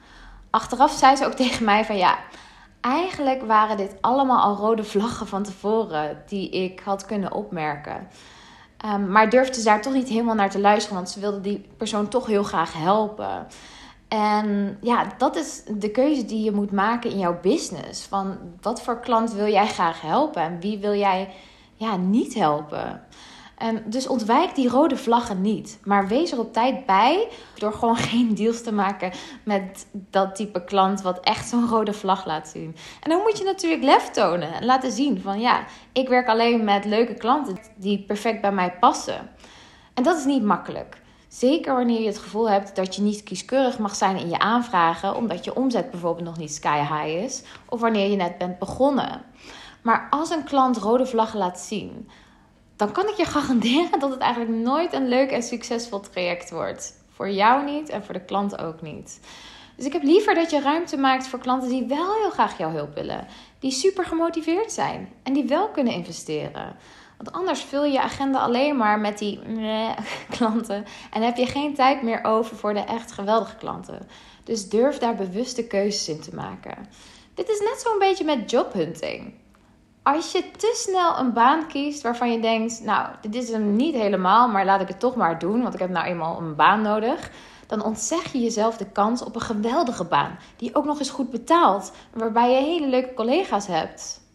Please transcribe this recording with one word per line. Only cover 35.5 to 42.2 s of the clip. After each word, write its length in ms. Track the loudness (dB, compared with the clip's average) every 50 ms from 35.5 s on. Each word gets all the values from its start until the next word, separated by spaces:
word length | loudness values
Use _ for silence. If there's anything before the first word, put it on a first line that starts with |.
| 2 2 0 -6 -16 -20 -18 -4 -2
ik 140 | -2 2
werk 200 | 4 4 2 4
alleen 360 | 4 2 4 4 4 4 2 4
met 220 | 4 2 2 2
leuke 280 | 2 2 2 2 2 0
klanten 440 | -4 0 2 2 2 0 -4 -6 -8 -10 -18 -18
die 280 | -6 -2 -2 -2 -2 -2
perfect 340 | -4 -6 -2 -2 -2 -2 0
bij 100 | 0 0
mij 220 | 2 2 0 -2 0 4
passen. 500 | 4 4 4 4 -4 -6 -8 -8 -8 -16 -20 -20 -20 -20 -20 -20 -20 -20 -20 -20 -20 _ -4
En 100 | 0 2
dat 140 | 2 2
is 80 | 2 2
niet 180 | 2 2 2 4
makkelijk. 600 | 2 2 0 0 -8 -10 -10 -10 -12 -16 -20 _ -20 -20 _ _
Zeker 480 | _ -4 2 4 4 4 4 2 0 0
wanneer 260 | 2 2 2 2 2
je 60 | 0
het 100 | -2 -2
gevoel 320 | -4